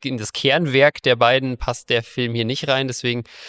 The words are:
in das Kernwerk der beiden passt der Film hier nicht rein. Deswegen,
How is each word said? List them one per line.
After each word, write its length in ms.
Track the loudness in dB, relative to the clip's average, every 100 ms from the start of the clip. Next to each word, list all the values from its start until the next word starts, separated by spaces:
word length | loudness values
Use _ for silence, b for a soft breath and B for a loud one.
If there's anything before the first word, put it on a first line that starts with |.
in 140 | -4 -6
das 160 | -6
Kernwerk 680 | -2 2 2 2 4 4 2
der 120 | 0 4
beiden 420 | 4 4 0 -4
passt 320 | -4 -6 -2
der 140 | -2
Film 300 | -2 -4 -4
hier 100 | -2
nicht 240 | -2 -4 -2
rein. 200 | -2 -2
Deswegen, 360 | -4 -4 -4 -6 B